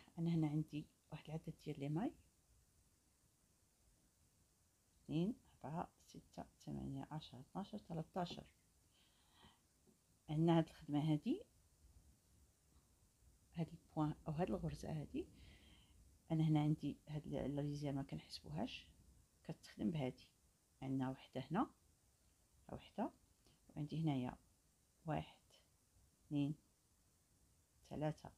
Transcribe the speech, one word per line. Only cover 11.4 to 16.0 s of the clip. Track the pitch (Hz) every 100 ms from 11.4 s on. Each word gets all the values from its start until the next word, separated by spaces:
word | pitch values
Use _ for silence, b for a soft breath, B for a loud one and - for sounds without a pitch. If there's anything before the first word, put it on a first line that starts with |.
| - - - _ - - - - _ - - _ _ - - _ - _ - - -
هاد | 165 165
البوان | 165 - - 151 - -
او |
هاد | 151 185
الغرزه | 190 165 143 - 156
هادي، | 143 269 381 B B B B B B B